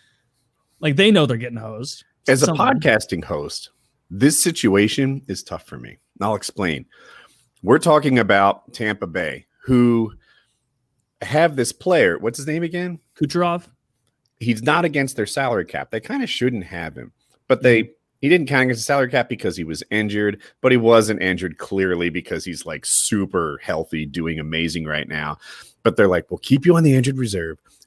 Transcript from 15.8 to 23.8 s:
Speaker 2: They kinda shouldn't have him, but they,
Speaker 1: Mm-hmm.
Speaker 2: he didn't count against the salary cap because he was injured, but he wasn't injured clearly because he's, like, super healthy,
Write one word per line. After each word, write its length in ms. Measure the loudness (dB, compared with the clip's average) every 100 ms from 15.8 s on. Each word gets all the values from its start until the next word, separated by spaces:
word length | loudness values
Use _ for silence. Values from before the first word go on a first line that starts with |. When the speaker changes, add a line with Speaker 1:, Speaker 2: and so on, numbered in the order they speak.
| -8
Speaker 2:
They 100 | -8
kinda 280 | -6 -6 -6
shouldn't 380 | -2 -2 -2 -8
have 300 | -10 -10 -12
him, 160 | -18 _ _ _ -2
but 160 | 2
they, 260 | 4 4 2 _ _ -4
Speaker 1:
Mm-hmm. 60 | 2
Speaker 2:
he 20 |
didn't 180 | 2 2
count 140 | 0 0
against 160 | 0
the 40 | 0
salary 240 | 0 0
cap 180 | 0 -2
because 280 | -4 -6 -6
he 60 |
was 180 | -8 -10 -4
injured, 540 | -4 -2 0 -2 -2 -10 _
but 100 | 2
he 60 | 4
wasn't 460 | 6 6 4 0
injured 340 | -2 -2 -4 -10
clearly 540 | -8 -2 0 0 -2
because 340 | -4 -8 -10 -8
he's, 220 | -12 -12
like, 180 | -10 -4
super 720 | -2 0 -2 0 -2 -2 -6
healthy, 420 | -6 -6